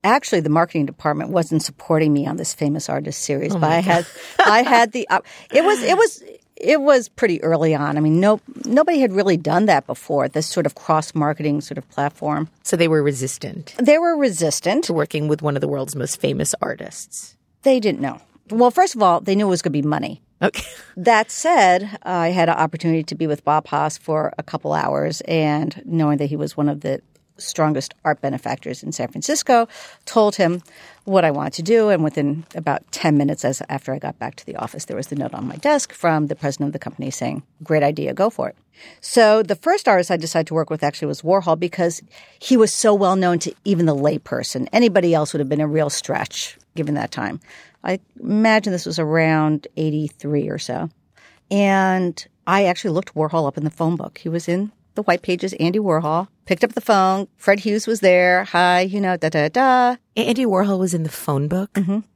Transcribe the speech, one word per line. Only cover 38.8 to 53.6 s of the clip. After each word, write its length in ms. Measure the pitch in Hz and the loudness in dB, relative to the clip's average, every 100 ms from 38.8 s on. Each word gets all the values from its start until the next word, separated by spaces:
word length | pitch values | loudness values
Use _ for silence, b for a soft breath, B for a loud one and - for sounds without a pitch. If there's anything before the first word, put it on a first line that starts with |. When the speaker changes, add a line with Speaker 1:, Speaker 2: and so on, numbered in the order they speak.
| B B | B B
Speaker 1:
So 420 | - - 214 220 | -2 4 6 6
the 140 | 196 196 | 2 -2
first 320 | - 392 - | 0 0 4
artist 220 | 190 175 | 2 2
I 80 | 175 | -2
decided 280 | 160 165 160 | -2 -2 -2
to 60 | |
work 160 | 160 156 | -2 -2
with 140 | 156 | -2
actually 240 | 147 - 147 | -4 -4 -6
was 140 | 143 | -6
Warhol 360 | 156 190 175 160 | 0 0 2 0
because 440 | 175 - 175 170 - B B B | -2 -2 -2 -2 -16 B B B
he 180 | - 254 | 2 4
was 160 | 214 | 4
so 220 | - 226 | 4 2
well 220 | 202 196 190 | 4 2 2
known 220 | 180 175 | 2 0
to 140 | - - | -4 -8
even 220 | 202 185 165 | -2 2 2
the 100 | 143 | 2
layperson. 720 | 143 - - 123 120 127 127 | 0 -2 -6 -8 -6 -6 -2
Anybody 420 | 220 240 190 175 | 2 4 4 4
else 180 | 160 151 | 2 0
would 80 | 156 | -2
have 80 | 139 | -2
been 120 | 151 | -2
a 60 | 151 | 0
real 240 | 156 147 | 0 -2
stretch 680 | - - 135 101 - - - _ - | -4 -6 -6 -4 -8 -12 -14 _ -8
given 180 | 147 | -4
that 160 | 147 - | -4 -4
time. 300 | - 107 - B B B B | -6 -8 -8 B B B B
I 160 | - 190 _ - | -6 -6 _ -14
imagine 520 | - 214 220 220 214 | -4 0 4 2 0
this 140 | 180 170 | -4 -4
was 140 | 160 | -4
around 640 | 156 160 160 156 156 151 - - | 0 2 4 4 2 0 -4 -4
eighty-three 720 | 156 151 151 - 147 147 135 | -2 -2 -6 -8 -4 -2 -2
or 100 | 147 | -6
so. 320 | - - 160 _ _ _ b b _ | -8 -8 -8 _ _ _ b b _
And 760 | 196 202 196 190 185 180 165 - _ - | 0 2 2 2 0 -2 -4 -16 _ -2
I 180 | 190 196 | 2 2
actually 240 | 180 208 | 0 -2
looked 240 | 160 190 | -4 -4
Warhol 320 | - 156 165 143 | -4 -2 0 -2
up 100 | |
in 60 | 135 | -2